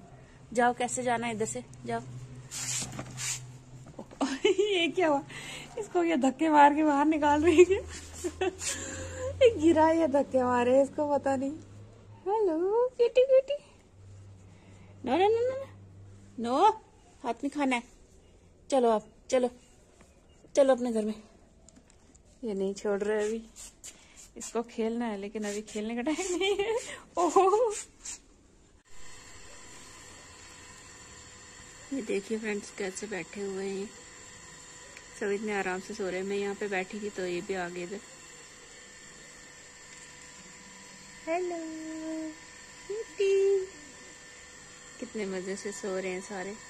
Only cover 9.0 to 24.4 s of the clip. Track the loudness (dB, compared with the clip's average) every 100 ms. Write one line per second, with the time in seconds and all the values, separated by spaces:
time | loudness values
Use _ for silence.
9 | -10 -6 -6 6 6 6 4 6 6 6
10 | 4 2 2 2 2 2 6 6 4 2
11 | 0 2 2 0 -2 -6 -14 -20 -20 -20
12 | -20 -10 -2 2 2 2 2 2 0 2
13 | 2 4 6 6 4 -6 -8 -20 -20 -20
14 | -20 -20 -20 -20 -20 -20 -20 -20 -20 -12
15 | -2 4 4 4 0 -2 -10 -16 -20 -20
16 | -20 -20 -18 -8 -2 6 6 4 -6 -20
17 | -20 -10 -6 -4 -4 0 0 0 -2 -18
18 | -20 -20 -20 -20 -20 -20 0 2 4 2
19 | -2 -18 -2 0 0 -4 -20 -20 -20 _
20 | -20 _ _ -20 -2 4 6 6 2 0
21 | -2 -6 -12 -20 -20 -20 -20 -20 _ -20
22 | -20 -20 -20 -12 -6 -2 -2 -2 -2 -2
23 | 0 0 -2 -4 -8 -18 -20 -20 -20 -20
24 | -20 -20 -20 -16